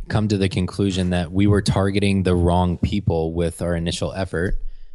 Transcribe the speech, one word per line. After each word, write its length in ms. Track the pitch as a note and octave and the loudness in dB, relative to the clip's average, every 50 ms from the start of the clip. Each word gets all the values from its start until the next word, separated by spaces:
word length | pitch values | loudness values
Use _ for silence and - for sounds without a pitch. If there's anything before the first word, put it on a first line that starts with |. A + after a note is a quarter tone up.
| - - | -4 -2
come 180 | - A2 G#2 G#2 | -2 0 2 2
to 100 | G#2+ G2 | 2 2
the 100 | G2 F#2 | 0 0
conclusion 640 | - F#2 F2+ E2+ - - G2+ G2 F#2 F#2 F#2 F2+ | 0 -2 -2 -4 -2 -2 0 0 0 0 0 0
that 220 | F2+ F2 F2+ F2 F#2 | 0 0 -2 -2 0
we 140 | F#2+ G2+ | 2 4
were 140 | G#2 G2+ G2+ | 4 4 4
targeting 640 | F#2 - - G2+ F#2+ G2 G2 G2+ G2+ G2 G2 G2 F2+ | 4 2 2 2 2 2 0 0 0 2 2 2 2
the 120 | F#2 F2+ | 2 2
wrong 440 | F2 F2 F2 F2 F2+ F2+ F2+ F2 - | 4 4 4 4 4 2 2 0 0
people 560 | - - G#2+ G2+ F#2 - F2 E2 D#2+ E2 E2 | -2 -2 -2 -2 0 0 0 0 0 -2 -2
with 260 | E2+ E2+ E2 D#2+ - | -2 -2 -2 -2 -4
our 160 | F2+ E2+ F2 | -4 -4 -2
initial 360 | E2+ E2+ F2 E2+ - - D#2+ - | -2 -2 -4 -4 -4 -6 -6 -4
effort 420 | F#2+ F#2+ F#2 - E2 F2 F2 - - - - - - - - - | -6 -6 -4 -4 -4 -2 0 -2 -2 -2 -4 -8 -8 -12 -14 -14